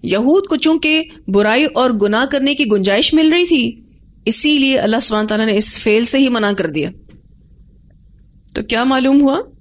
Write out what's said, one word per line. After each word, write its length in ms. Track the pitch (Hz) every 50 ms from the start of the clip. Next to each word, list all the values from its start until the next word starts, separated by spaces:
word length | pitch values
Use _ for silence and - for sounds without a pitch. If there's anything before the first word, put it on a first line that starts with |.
| -
यहूद 420 | 123 175 202 240 262 320 392 392 -
को 80 | 320
चूंकि 440 | 269 - 311 320 311 - 311 311 320 320 330 - - - -
बुराई 340 | 190 196 208 208 220 247 302
और 320 | 294 - - 254 254 240
गुनाह 300 | 208 196 202 208 226 254
करने 280 | 269 277 277 262 277 294
की 100 | 277 294
गुंजाइश 500 | 220 208 202 190 202 196 214 254 - -
मिल 160 | 311 320 311
रही 160 | 311 349 359
थी, 380 | 349 339 277 233 233 233 - - _ - - - - - - _
इसीलिए 500 | 214 226 - - 302 302 294 269 269 269
अल्लाह 240 | 247 - 208 220 233
सुब्हान 260 | 269 - 220 214 214
ताला 180 | 214 214 214 220
ने 120 | 220 208
इस 220 | 202 214 - - -
फेल 260 | - - 208 220 240
से 140 | 233 - 269
ही 100 | 269 262
मना 240 | 247 233 214 202 202
कर 140 | 196 180
दिया। 240 | 160 143 156 143 - 190 - - - - - _ - - - _ _ - _ - - _ - _ - _ - _ - - - - _ _ - _ _ _
तो 80 | - 214
क्या 220 | - 233 226 240
मालूम 360 | 262 269 262 254 269 277 285
हुआ 200 | 285 269 269 349 480 - _ -